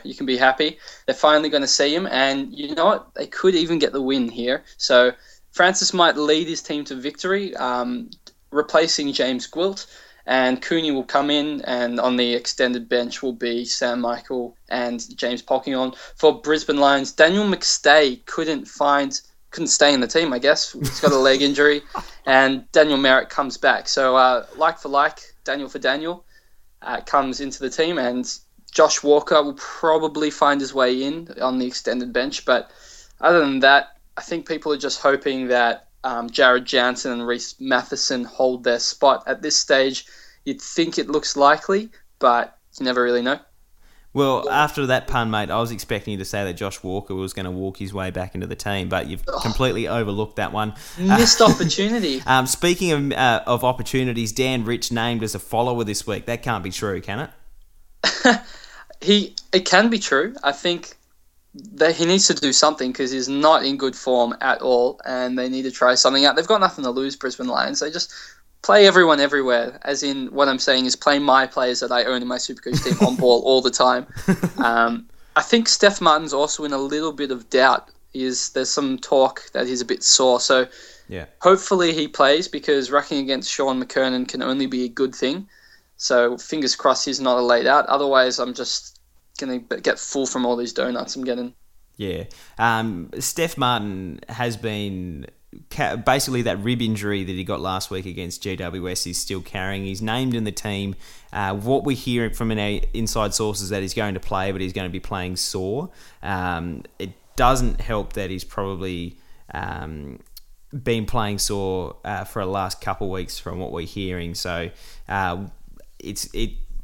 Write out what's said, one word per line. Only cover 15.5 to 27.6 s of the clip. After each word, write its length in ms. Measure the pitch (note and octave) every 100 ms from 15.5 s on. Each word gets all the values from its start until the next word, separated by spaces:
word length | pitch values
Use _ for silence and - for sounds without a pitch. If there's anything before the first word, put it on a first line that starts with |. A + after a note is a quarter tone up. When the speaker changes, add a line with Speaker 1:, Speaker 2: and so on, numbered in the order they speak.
| C3+ - C3 B2+ B2+ -
Speaker 1:
For 260 | - D#3 D3
Brisbane 360 | D3 D#3 D3+ C#3+
Lions, 340 | C#3 C#3 C3+
Daniel 320 | - D#3+ G3
McStay 800 | G#3 F#3 - - D3 D3+ C#3+ B2 -
couldn't 400 | - D#3+ D3 -
find, 520 | - C#3+ C#3+ C#3 - - _ -
couldn't 160 | - D#3
stay 260 | - D3
in 60 | C#3
the 80 | A#2+
team, 260 | D#3+ E3
I 60 | B2
guess. 360 | C3+ D#3 -
He's 260 | - C#3 -
got 100 | D3
a 60 | C#3
leg 240 | C3+ C3+
Speaker 2:
<laughs> 60 | C#3
Speaker 1:
injury, 340 | C#3+ D3 D3 - - - -
and 460 | - C3+ C3+ C3 -
Daniel 280 | E3+ D3+ C#3
Merritt 320 | C3+ C3 -
comes 260 | - C3+ -
back. 320 | D#3 A2 -
So, 260 | - C3
uh, 320 | C3 B2+ B2 - -
like 220 | D#3+ D#3+
for 120 | C#3+
like, 440 | C#3 D3+ - - -
Daniel 260 | - C#3 C3+
for 120 | D3
Daniel, 440 | C3 C#3 D#3+ F3 - _ _ - - _
uh, 180 | - A#2
comes 400 | - C#3+ C3+ B2+
into 180 | C#3
the 100 | -